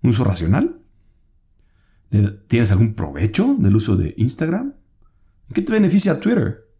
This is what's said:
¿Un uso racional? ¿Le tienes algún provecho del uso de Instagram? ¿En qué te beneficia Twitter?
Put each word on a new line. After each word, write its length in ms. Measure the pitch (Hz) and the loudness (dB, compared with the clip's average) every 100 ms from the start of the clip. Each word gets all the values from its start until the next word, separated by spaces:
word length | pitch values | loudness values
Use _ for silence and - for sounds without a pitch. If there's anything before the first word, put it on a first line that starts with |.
¿Un 80 | 123 | 0
uso 120 | 110 | 0
racional? 600 | 120 90 82 107 320 - _ _ _ _ _ _ _ _ _ _ _ _ _ | 0 -2 0 0 0 -6 _ _ _ _ _ _ _ _ _ _ _ _ _
¿Le 180 | 104 101 | 0 0
tienes 420 | 101 _ 117 113 | -2 _ 0 2
algún 220 | 98 110 | 2 2
provecho 640 | 107 76 71 98 - 233 277 | -2 -8 -4 -2 0 0 2
del 180 | 98 107 | 2 2
uso 220 | 110 95 | 2 -2
de 160 | 80 - | -2 -2
Instagram? 580 | 117 139 160 180 269 - _ _ _ _ _ _ _ | -2 -2 -4 -4 -6 -12 _ _ _ _ _ _ _
¿En 60 | - | -6
qué 80 | |
te 80 | - | -2
beneficia 480 | 220 196 190 196 147 | 2 4 4 2 0
Twitter? 500 | 208 233 104 - _ _ | 0 0 0 -4 _ _